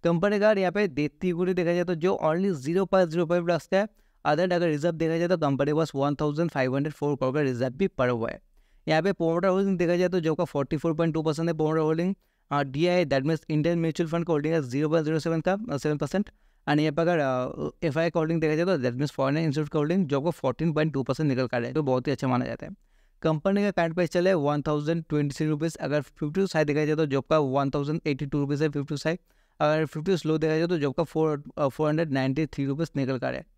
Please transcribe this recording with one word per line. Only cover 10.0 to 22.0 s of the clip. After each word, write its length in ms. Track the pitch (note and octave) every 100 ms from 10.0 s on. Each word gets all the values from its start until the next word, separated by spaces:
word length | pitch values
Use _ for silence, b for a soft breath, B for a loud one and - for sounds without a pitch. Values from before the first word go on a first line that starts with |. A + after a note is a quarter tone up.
| F3+
तो 120 | F3+
जो 140 | D#3+
का 100 | D#3
फ़ोर्टी 320 | E3+ D3 C#3+ D3+
फ़ोर 180 | E3
पॉइंट 200 | D#3 E3+
टू 80 | D#3+
परसेंट 260 | D#3 D3+ E3
है 60 |
प्रोमोटर 240 | D#3 D#3 D#3+
होल्डिंग, 360 | D#3 D#3+ F3+ G3 _ _ _
और 120 | C#3+
डीआई 400 | C#3 C3+ F3 F3+
that 220 | D#3+ C3+ C#3
means 180 | D#3+ -
इंडियन 280 | D#3 D#3 E3+
म्यूचुअल 320 | E3 D#3 E3
फंड 160 | E3 E3+
का 60 |
होल्डिंग 220 | D#3 D3+
है 80 | E3
ज़ीरो 260 | C3 C3 D3+
पॉइंट 160 | E3
ज़ीरो 140 | D3+ D#3+
सेवन 220 | E3 E3
का, 180 | E3+ G3 A3
अ, 60 | C#3+
सेवन 200 | D3+ D3
परसेंट, 340 | D3 F#3+ G#3 _ _ _ -
and 120 | D3+
यहाँ 120 | D#3
पे 100 | D3
अगर, 160 | E3 E3+
अ, 500 | C#3 B2+ B2+ - D3 - E3+
एफ़आई 240 | C#3+ E3
का 100 | E3
होल्डिंग 200 | D#3+ E3
देखा 140 | D#3
जाए 100 | D3+
तो 140 | F3 E3+
that 180 | B2 A#2+
means 160 | C#3+
फॉरेन 260 | - C3+ D3
इंस्टीट्यूट 300 | D#3+ C#3+ D3
का 100 | D#3+
होल्डिंग 280 | D3 F#3 D#3+
जो 120 | C#3
आपको 120 | D#3+
फ़ोर्टीन 420 | - C3+ A#2+ E3
पॉइंट 200 | D3+ D#3
टू 100 | C#3
परसेंट 260 | B2 C3+ D#3
निकल 180 | B2+ B2+
कर 180 | B2
है, 80 | A#2
तो 100 | C#3
बहुत 240 | C#3+ B2+